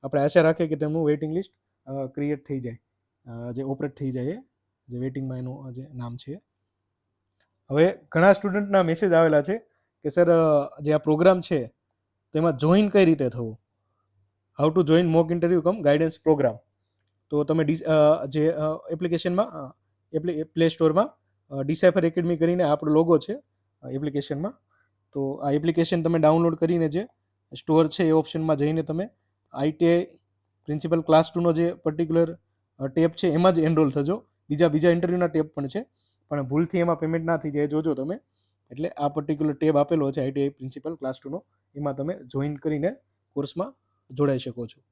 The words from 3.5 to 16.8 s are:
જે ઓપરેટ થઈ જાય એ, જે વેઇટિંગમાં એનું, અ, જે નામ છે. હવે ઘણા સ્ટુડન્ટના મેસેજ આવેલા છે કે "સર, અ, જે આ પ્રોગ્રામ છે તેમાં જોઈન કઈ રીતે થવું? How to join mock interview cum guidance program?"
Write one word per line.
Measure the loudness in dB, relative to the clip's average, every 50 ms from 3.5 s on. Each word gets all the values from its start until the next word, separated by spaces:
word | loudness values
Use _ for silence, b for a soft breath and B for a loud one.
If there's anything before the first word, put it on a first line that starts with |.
જે | -10 -8 -6
ઓપરેટ | -6 -6 -6 -6 -10 -8
થઈ | -8 -8 -6
જાય | -4 -4 -4
એ, | -6 -6 -8 -12 _ _ _ _ _ _ _ _ _
જે | -10 -8
વેઇટિંગમાં | -8 -8 -6 -8 -8 -8 -10 -10
એનું, | -10 -12 -12 -14 -16
અ, | -16
જે | -16 -16 -16 -16 -14
નામ | -12 -12 -12 -12 -14
છે. | -14 -14 -16 -16 _ _ _ _ _ _ _ _ _ _ _ _ _ _ _ _ _ _ _ _ _ _ _ _ _ _
હવે | 2 2 2 2 2 -4 _ _
ઘણા | 0 4 6 6 6
સ્ટુડન્ટના | 4 2 -4 -4 -4 -4 0 0 2 2
મેસેજ | 2 0 0 0 2 4
આવેલા | 4 4 6 4 2
છે | 2 0 -4 -6 -8 _ _ _ _ _ _ _ _
કે | -6
"સર, | 2 2 4 4
અ, | 6 4 4 4 4 2 2 -2 -10 -8
જે | -2 0 0
આ | 0
પ્રોગ્રામ | 2 0 0 4 6 4 4 4
છે | 0 -2 -4 -4 -4 -6 _ _ _ _ _ _ _ _ _ _ _ _ _
તેમાં | 0 0 0 0 0
જોઈન | 2 4 4 4 4 4
કઈ | 4 4 6
રીતે | 6 4 2 0 -4
થવું? | -4 -6 -10 -10 -10 -14 _ _ _ _ _ _ _ _ _ _ _ _ _ _ _ _ _ _ _ 0
How | 0 2
to | 2 2 2 4
join | 4 4 4
mock | 4 4 2 2 2
interview | 0 0 0 2 2 2
cum | 2 0 -2 0
guidance | 2 2 2 4 2 0 -2 -2 _ 2
program?" | 2 4 4 0 0 -2 _ _ _ _